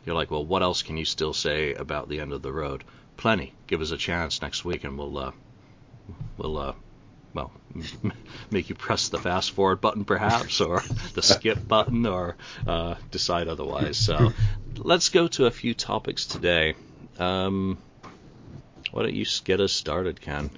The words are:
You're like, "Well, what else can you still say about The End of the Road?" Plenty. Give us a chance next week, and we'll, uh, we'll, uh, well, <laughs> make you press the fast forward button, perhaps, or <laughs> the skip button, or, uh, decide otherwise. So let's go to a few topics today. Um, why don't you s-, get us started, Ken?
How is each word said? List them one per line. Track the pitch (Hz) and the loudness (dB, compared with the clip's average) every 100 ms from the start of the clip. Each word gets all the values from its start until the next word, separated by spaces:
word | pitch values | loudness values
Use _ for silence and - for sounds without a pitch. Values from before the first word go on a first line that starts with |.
You're | - 82 | -4 -2
like, | 73 | 0
"Well, | 76 | -2
what | 76 95 | 0 2
else | 90 87 | 2 0
can | - 80 | -4 -4
you | 78 | -4
still | - 78 | -2 -2
say | 73 80 76 76 69 | 0 0 0 0 -2
about | 71 73 65 | -4 -6 -4
The | 73 | -6
End | 71 | -6
of | 71 | -6
the | 67 | -6
Road?" | 71 73 67 - - - - | -6 -4 -6 -12 -20 -20 -2
Plenty. | 117 107 - - - | 2 2 0 -12 -4
Give | 85 | -2
us | 78 | -2
a | 78 | -4
chance | - 87 80 - | -2 -2 -2 -4
next | 73 - 87 | -6 -6 -4
week, | 85 71 | -6 -6
and | 69 | -8
we'll, | 71 71 | -6 -6
uh, | 67 - - - - - - - - - - - | -6 -10 -20 -20 -20 -20 -20 -20 -18 -14 -12 -8
we'll, | 78 78 | -6 -4
uh, | 67 - - - - - - 78 | -6 -8 -14 -20 -20 -20 -12 -8
well, | 65 - - - 78 - | -8 -12 -16 -12 -10 -6
<laughs> | 104 - - - - | -6 -6 -14 -16 -4
make | 101 80 | -2 -2
you | - | -6
press | - 107 - | -2 0 0
the | 82 | -2
fast | 90 90 - | 0 0 0
forward | - 95 95 | 2 4 4
button, | 110 107 | 2 0
perhaps, | 98 95 104 117 120 - | 0 2 4 2 2 0
or | 82 90 - - | 2 2 0 -4
<laughs> | - | -4
the | - | 0
skip | - - 110 104 - | 4 4 4 0 2
button, | 110 107 120 113 | 2 4 2 2
or, | 92 85 - - - - | 0 -2 -6 -12 -6 -2
uh, | 85 85 82 - | 0 -2 -6 -8
decide | 92 - 87 82 | -4 0 0 0
otherwise. | 78 69 71 73 - | -4 -4 -2 -2 2
So | 107 78 110 - - - - - | 2 6 4 6 2 2 -6 -4
let's | - 156 - | 4 4 6
go | 180 170 | 6 4
to | - 123 | 6 4
a | |
few | - 120 117 | 4 -2 -2
topics | - 107 - - - | -2 -2 -2 -6 -6
today. | - 85 85 80 76 - - - - | 0 4 6 4 0 -10 -20 -16 -2
Um, | 90 92 95 98 95 92 - - - - - - - - - - - | 0 2 0 0 -2 -4 -10 -20 -20 -20 -20 -20 -18 -18 -18 -10 -6
why | - | -2
don't | 110 | -2
you | 104 | 0
s-, | 104 - | -2 -2
get | - 95 | 2 4
us | 98 | 4
started, | - - 82 92 76 | 2 -2 -2 -2 -4
Ken? | - 73 73 | -6 -4 -4